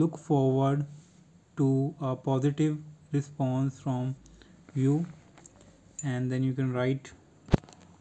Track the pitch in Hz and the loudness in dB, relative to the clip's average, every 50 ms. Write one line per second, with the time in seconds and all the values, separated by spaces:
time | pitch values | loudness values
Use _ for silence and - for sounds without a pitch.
0 | 160 165 - - - - 151 139 135 135 131 135 135 139 143 147 143 - - - | 2 0 -2 -4 -2 2 2 4 4 4 4 4 4 2 2 0 -2 -4 -8 -16
1 | - - - - - - - - _ _ _ - 139 135 135 135 135 151 - - | -20 -20 -20 -20 -20 -20 -20 -20 _ _ _ 0 2 2 2 2 0 -2 -4 -4
2 | 143 131 131 - - 143 135 131 135 147 143 156 156 156 151 151 - - - - | -4 -4 -4 -4 -2 0 0 2 2 0 2 2 0 0 0 -4 -8 -14 -20 -20
3 | - - 143 143 143 - - - 135 127 127 131 135 135 135 - - 139 127 123 | -10 -4 -4 -4 -4 -4 -4 -4 -2 -2 0 0 -2 -2 -4 -6 -4 -4 -4 -2
4 | 127 131 135 - - - - - - - - - - - - 131 131 135 147 156 | -4 -4 -6 -8 -12 -20 -20 -20 -20 -20 -20 -20 -20 -8 -2 0 2 2 2 2
5 | 170 - - - - - - - - - - - - - - _ _ - - - | 0 -4 -10 -16 -20 -20 -20 -20 -20 -20 -20 -20 -20 -20 -20 _ _ -20 -14 -8
6 | 147 139 123 127 127 127 127 127 131 131 127 135 131 131 123 123 123 131 135 135 | -6 -4 -2 -2 -2 -2 -2 0 0 -2 0 -2 -2 -2 0 0 0 0 0 -2
7 | - - - - - _ _ _ - - - - - - - - - - - - | -6 -12 -20 -20 -20 _ _ _ 0 2 2 2 2 -4 -20 -20 -20 -20 -20 -20